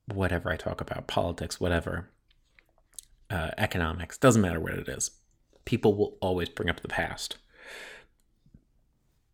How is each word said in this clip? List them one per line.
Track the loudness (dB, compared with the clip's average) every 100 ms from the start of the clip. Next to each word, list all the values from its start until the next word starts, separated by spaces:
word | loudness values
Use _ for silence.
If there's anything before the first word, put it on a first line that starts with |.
| -6
whatever | -2 0 0 -2
I | -4
talk | -4 -6
about, | -6 -6 -4
politics, | 0 0 -2 -6 -2
whatever, | 2 2 0 -4 -8 _ _ _ _ _ _ _ _ -20 -20 _ -8
uh, | -4 -4 -2
economics, | -2 0 0 -2 -6 4
doesn't | 6 8
matter | 6 2
what | -2
it | -4 -6
is, | -4 -6 -6 _ _ _ _
people | -2 2 4
will | 4 2 0
always | 0 0 0
bring | -2 -2
up | -2
the | -4
past. | -2 -2 -4 -10 -12 _ -20 -18 -16 -16 -18 -20 _ _ _ _ -20 _ _ _ _ _ _ _